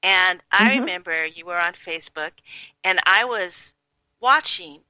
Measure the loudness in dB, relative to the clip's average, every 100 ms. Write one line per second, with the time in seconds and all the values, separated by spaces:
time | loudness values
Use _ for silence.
0 | 2 2 2 -2 _ 4 4 4 0 -6
1 | -4 -4 -4 -8 -8 -4 -4 -4 -10 -10
2 | -10 -10 -10 _ _ -20 -20 _ 0 0
3 | 4 2 2 -4 -6 -10 -18 _ _ _
4 | _ _ 2 2 2 -8 -10 -20 _